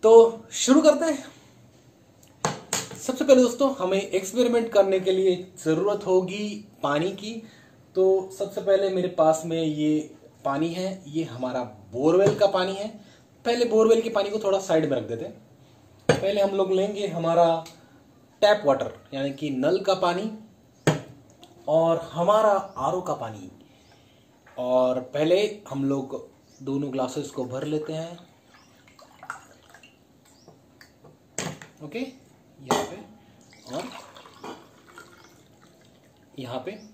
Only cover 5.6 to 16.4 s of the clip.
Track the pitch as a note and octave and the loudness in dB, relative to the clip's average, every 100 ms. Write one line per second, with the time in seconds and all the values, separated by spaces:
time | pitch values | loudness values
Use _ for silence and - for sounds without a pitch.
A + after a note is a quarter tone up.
5.6 | D#3+ D#3+ G3+ G3+ F#3 F#3 F3+ G3+ G#3 G#3 | -2 0 0 -2 2 0 0 -6 -6 -8
6.6 | - - C#3+ D3 F3 G3 G#3+ A#3 - - | -16 -8 -2 -2 -2 -6 -10 -12 -14 -20
7.6 | - _ _ - F#3 F#3+ F#3+ - G3+ G#3 | -20 _ _ 0 4 2 0 -8 -8 -6
8.6 | F#3+ F#3+ G3 F#3 F3 - D#3+ D#3+ E3 E3 | 0 2 2 -2 -4 2 2 2 -2 -2
9.6 | D#3+ D3+ D3+ D3+ D3+ - - _ D#3 C#3 | -2 -2 0 0 -4 -16 -20 _ -6 -2
10.6 | E3 F3 F#3+ F#3+ C#3+ D3+ D#3 A#2+ B2+ B2+ | -4 -4 -6 -8 -10 -8 -8 -8 -6 -6
11.6 | A#2 - - B2 D3 F3 G3+ G#3 G3+ F#3+ | -8 -12 -14 -2 2 4 4 4 2 2
12.6 | F#3 F#3+ G#3+ - - - _ _ - A#3+ | -2 -4 -10 -12 -20 -20 _ _ -4 0
13.6 | A#3+ A3 A3 A3+ A3+ G#3+ G3 G#3+ G3 F#3+ | 2 4 4 4 2 -2 -2 -2 0 -2
14.6 | - D#3+ D3+ C3 A2 A#2 F3+ - - _ | 2 0 2 -2 -4 -8 -8 -12 -20 _
15.6 | _ _ _ _ _ - F#3+ G3+ | _ _ _ _ _ 0 0 0